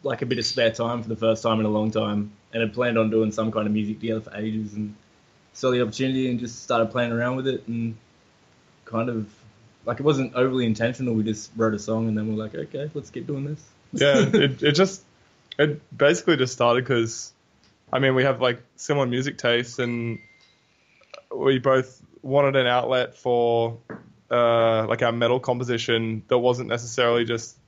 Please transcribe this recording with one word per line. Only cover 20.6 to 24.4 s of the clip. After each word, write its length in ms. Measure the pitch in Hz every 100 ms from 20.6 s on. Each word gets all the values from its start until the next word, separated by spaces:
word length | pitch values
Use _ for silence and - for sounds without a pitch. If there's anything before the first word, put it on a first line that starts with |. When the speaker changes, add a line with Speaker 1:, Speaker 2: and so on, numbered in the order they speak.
| _ _ _ _ _ - _ -
Speaker 2:
we 220 | 139 131
both 420 | 131 131 127 - _ -
wanted 340 | 135 139 139 135
an 100 | 123
outlet 520 | 123 120 127 123 -
for, 580 | 127 120 117 117 117 113 _ - - _ _
uh, 560 | 120